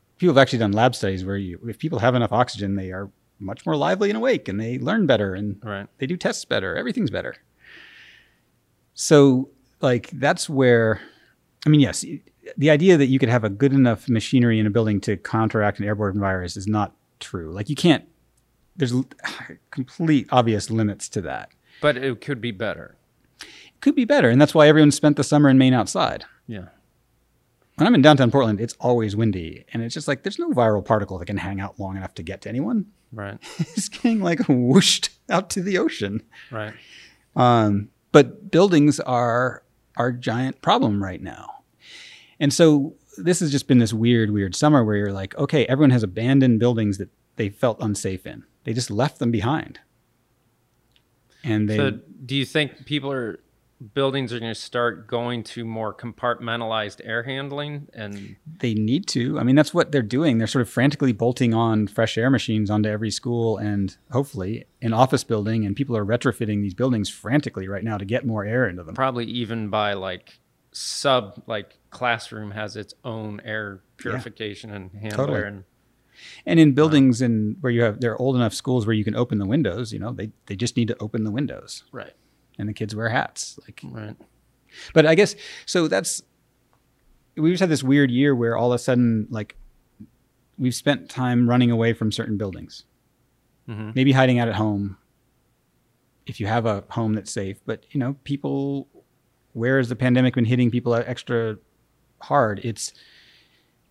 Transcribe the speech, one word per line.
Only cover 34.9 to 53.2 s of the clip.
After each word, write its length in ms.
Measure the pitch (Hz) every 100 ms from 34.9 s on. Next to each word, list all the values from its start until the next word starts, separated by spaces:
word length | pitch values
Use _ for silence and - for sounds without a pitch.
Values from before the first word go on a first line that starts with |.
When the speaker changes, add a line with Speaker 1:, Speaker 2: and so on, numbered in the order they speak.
| - - - -
Speaker 1:
out 220 | 170 196
to 100 | 202
the 160 | 180 185
ocean. 460 | 320 - 101 107 - - -
Speaker 2:
Right. 240 | 113 107 - - - - _ _ -
Speaker 1:
Um, 540 | 123 117 107 101 107 _ _
but 380 | 147 123 - -
buildings 500 | 165 196 165 147 135
are 600 | - 123 120 120 127 - _ _ _ -
our 160 | 123
giant 500 | 123 123 117 131 -
problem 400 | 160 220 117 101
right 180 | 95 92
now. 420 | 90 - - - _ _ - - - - _ -
And 120 | 143
so 440 | - 160 147 139 - _ -
this 220 | 175 175
has 100 | 156
just 160 | 135 -
been 100 | 127
this 160 | 113
weird, 380 | 110 117 117 107
weird 240 | 104 98 -
summer 280 | 147 147
where 120 | 107 104
you're 160 | 104
like, 240 | 98 95 -
okay, 280 | - 151 -
everyone 240 | 135 147
has 100 | 123
abandoned 560 | 104 90 120 135 131 113
buildings 380 | 120 113 104 98
that 120 | 92 _ _ -
they 140 | 104
felt 280 | 104 123 107
unsafe 460 | 107 101 101 92 -
in. 180 | - - _
They 100 | -
just 160 | 117 120
left 300 | 104 143 -
them 100 | 120
behind. 480 | 117 117 156 - - _ _ _ _ _ _ _ _ _ _ _ _ _ _ _ _
And 260 | 127 107 107
they 80 | 107
Speaker 2:
So 140 | 139 - - - 127
do 100 | 139
you 100 | 127
think 400 | 156 143 - -
people 260 | 147 139
are 280 | 135